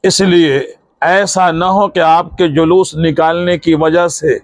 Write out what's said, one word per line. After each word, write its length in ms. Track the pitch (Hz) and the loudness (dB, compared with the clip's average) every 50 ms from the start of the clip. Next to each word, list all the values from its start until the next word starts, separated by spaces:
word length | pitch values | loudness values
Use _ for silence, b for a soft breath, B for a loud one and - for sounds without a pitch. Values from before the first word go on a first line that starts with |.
| - | -2
इसलिए 540 | 190 180 - 196 190 175 175 165 151 135 139 - - - _ _ _ _ _ - | -4 -2 0 0 2 4 4 2 2 0 -2 -4 -6 -14 _ _ _ _ _ -2
ऐसा 460 | 160 180 196 202 190 - 185 185 180 160 | 0 0 0 0 -2 -2 0 0 0 0
न 100 | 160 175 | -2 -2
हो 220 | 185 190 196 208 196 | 0 0 0 -2 -2
कि 120 | 196 185 | 0 0
आपके 480 | 165 160 165 170 175 170 - - 185 165 | 2 2 2 2 0 -4 -2 -2 -2 0
जुलूस 420 | 143 156 160 160 180 185 185 - - 156 | 2 0 2 2 2 2 0 0 -4 -4
निकालने 580 | 160 165 151 156 160 160 165 170 175 180 175 160 | -2 -2 0 0 0 0 0 -2 -2 -2 -4 -2
की 160 | - 170 165 | 0 0 0
वजह 300 | 151 160 160 160 175 175 175 | 2 2 0 2 0 0 0
से 280 | - - - 156 123 98 | -4 -4 -2 -2 -2 -2